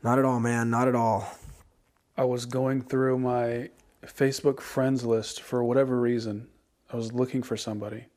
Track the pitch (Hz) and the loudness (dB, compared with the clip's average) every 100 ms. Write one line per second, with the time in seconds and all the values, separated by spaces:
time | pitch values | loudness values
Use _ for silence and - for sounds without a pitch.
0 | 117 127 135 123 117 120 117 117 127 120 | 2 4 4 2 0 0 2 2 4 4
1 | 117 104 104 - - - _ _ _ _ | 2 0 -4 -14 -20 -20 _ _ _ _
2 | _ - 127 123 120 131 131 135 123 131 | _ -2 0 0 -4 -2 0 -2 -2 0
3 | 131 127 127 123 117 120 131 _ _ _ | 2 2 0 0 -2 -4 -8 _ _ _
4 | - - 135 135 143 127 - - 131 131 | -20 0 0 4 0 0 -4 0 2 2
5 | 117 113 107 - - 123 120 127 135 123 | 2 0 0 -12 -4 -2 2 2 2 2
6 | 120 120 110 104 120 _ _ _ _ 120 | 2 0 -2 -8 -10 _ _ _ _ -6
7 | 113 120 127 131 120 110 - 107 104 107 | -4 -2 0 -2 -4 -6 -6 -6 -8 -10
8 | 123 | -16